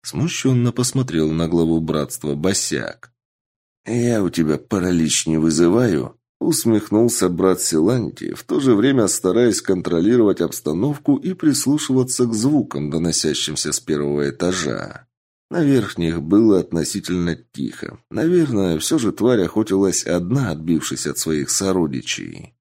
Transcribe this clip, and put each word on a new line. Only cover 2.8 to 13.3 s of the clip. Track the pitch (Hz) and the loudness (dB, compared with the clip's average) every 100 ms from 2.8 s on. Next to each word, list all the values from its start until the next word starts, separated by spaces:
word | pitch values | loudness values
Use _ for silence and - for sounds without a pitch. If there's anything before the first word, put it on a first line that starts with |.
| 50 - - _ _ _ _ _ _ _ - | -6 -14 -20 _ _ _ _ _ _ _ -4
«Я | 120 120 110 | 0 2 2
у | 92 | 0
тебя | 85 78 73 | 0 0 -2
паралич | - 101 90 87 78 - - | -2 -2 0 2 2 0 0
не | 80 | 0
вызываю», | 80 76 87 107 123 78 64 - _ _ | 2 4 4 4 2 0 -4 -12 _ _
усмехнулся | 175 156 117 107 - 104 117 117 92 | -2 0 2 0 2 2 2 2 -2
брат | 87 92 90 | 2 2 2
Силанти, | - 80 85 123 95 - - | 0 2 2 2 -2 -8 -12
в | - | -12
то | - - | -4 0
же | 135 | 4
время | 104 135 135 98 | 4 4 4 2
стараясь | - 95 101 120 104 | 0 0 4 2 2
контролировать | - 92 87 85 95 123 107 90 | -2 -2 0 0 4 4 4 2
обстановку | 85 - 73 80 135 143 - 135 | -2 -4 -6 -2 -2 -2 0 0
и | - | -2
прислушиваться | 180 160 131 131 151 - 131 127 - | -2 0 0 0 -2 0 0 0 0
к | 123 | 0
звукам, | 110 127 147 104 71 73 | 0 0 0 0 -4 -4
доносящимся | 80 85 78 80 | -2 -2 0 -2